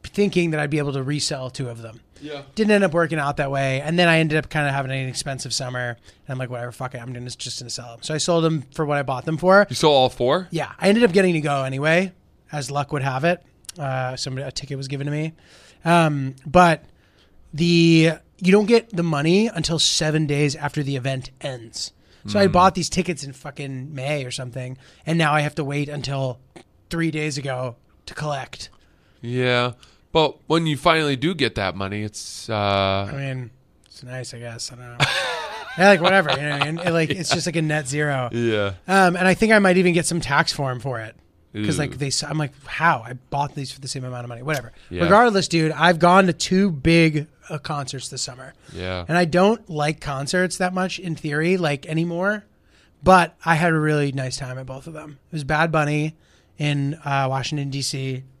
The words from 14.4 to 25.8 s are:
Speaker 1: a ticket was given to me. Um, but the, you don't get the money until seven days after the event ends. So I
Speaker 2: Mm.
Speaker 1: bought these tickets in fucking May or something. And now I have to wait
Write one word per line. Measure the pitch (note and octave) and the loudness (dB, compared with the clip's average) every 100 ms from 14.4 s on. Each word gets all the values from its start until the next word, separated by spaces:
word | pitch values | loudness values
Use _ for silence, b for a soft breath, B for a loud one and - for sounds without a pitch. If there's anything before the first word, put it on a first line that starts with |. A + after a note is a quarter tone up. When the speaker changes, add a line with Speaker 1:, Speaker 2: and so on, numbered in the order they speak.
| C#3 | -8
Speaker 1:
a | |
ticket | - C3+ C3+ | -10 -8 -10
was | C3+ | -8
given | C#3 C#3+ | -6 -4
to | |
me. | D3 D#3 D#3+ b b b b | -4 -4 -8 b b b b
Um, | E3 E3+ E3 C#3+ C3+ C3 D#3 | 2 4 4 0 -4 -8 2
but | F3 F3 D#3+ - b b b b b - | 6 6 4 -6 b b b b b -14
the, | D3 E3+ E3+ E3 E3 D#3+ D#3 _ _ | 0 4 6 8 6 4 0 _ _
you | F#3 | 4
don't | G3+ G#3 | 4 6
get | A#3 A3+ E3+ | 2 2 -4
the | |
money | E3+ D3 D#3 F#3+ A3+ | -2 0 4 4 2
until | F3 - E3 | -2 -4 0
seven | - - D#3 D#3 D3+ | 0 0 0 0 0
days | C#3+ D3 D3 | 2 0 0
after | C#3+ - | -6 -4
the | C#3 C#3 | -4 -4
event | C3 C3 - _ | -4 -6 -10 _
ends. | D3 B2+ A2+ - - _ b b - | -10 -10 -12 -12 -12 _ b b -4
So | G#3 | 2
I | G3+ | 4
Speaker 2:
Mm. | |
Speaker 1:
bought | E3+ F#3+ | 6 4
these | F#3 E3 | 4 -4
tickets | - F3 D#3 | -2 -2 -6
in | C#3 | -10
fucking | C3 D3 C#3+ C#3 C3 C3+ | -14 -16 -12 -10 -10 -10
May | C#3+ C3+ D3+ | -8 -6 -6
or | B2+ | -6
something. | B2+ B2+ B2+ B2+ C3 b b | -10 -10 -10 -10 -14 b b
And | - E3 | -2 0
now | D3+ | 2
I | D3+ | 2
have | D3 - | 0 -4
to | |
wait | C#3 C#3+ | -4 -4